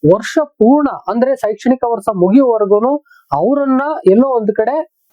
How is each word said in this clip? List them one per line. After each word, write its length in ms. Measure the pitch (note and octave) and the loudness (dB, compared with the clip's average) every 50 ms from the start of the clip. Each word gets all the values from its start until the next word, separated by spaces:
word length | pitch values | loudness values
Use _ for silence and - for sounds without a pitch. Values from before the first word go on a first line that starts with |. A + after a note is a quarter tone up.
| - D3+ F3 | 4 2 2
ವರ್ಷ 240 | G#3+ A#3 - - E4 D4+ | 2 0 -4 -4 -4 -4
ಪೂರ್ಣ 440 | D4 _ _ A3 A3+ C4+ D4 D4 C4+ G#3 D3+ - - | -4 _ _ 2 4 4 2 2 -2 -4 -6 -8 -6
ಅಂದ್ರೆ 280 | G3+ A#3+ A#3+ C4 C#4 | -2 -2 0 -2 -2
ಶೈಕ್ಷಣಿಕ 480 | B3 - G#3 A3 G#3+ - B3+ A#3+ B3 - A#3+ | -2 -4 -6 -6 -4 -2 -2 -2 -2 -2 -4
ವರ್ಷ 140 | A#3 G#3+ G3+ - | -4 -4 -4 -6
ಮುಗಿಯುವವರೆಗೂನು 880 | A3 F#3+ F3 F#3 G3+ C4 C#4 B3+ A#3 A3 G#3 G3 G3+ G#3 A3 B3+ C#4+ D4 D4 _ _ _ _ _ | -2 0 0 2 4 2 2 2 0 0 0 2 0 0 2 0 -4 -4 _ _ _ _ _ _
ಅವರನ್ನ 500 | - C#3+ D#3+ A3 C#4 C#4+ C#4 C4+ C4 B3+ C#4 D4 D#4 - - F#3 | -4 -2 0 0 0 0 0 0 -2 -2 -2 -4 -6 0 2 4
ಎಲ್ಲೋ 200 | F#3+ A3 B3+ C4+ | 4 4 2 2
ಒಂದ್ 240 | C4 A#3+ G#3+ G3+ | 0 -2 -2 -2
ಕಡೆ 500 | G#3+ - A3 A3 C4+ D#4 D#4+ _ _ _ _ _ | -2 -2 -2 -2 -2 -4 -6 _ _ _ _ _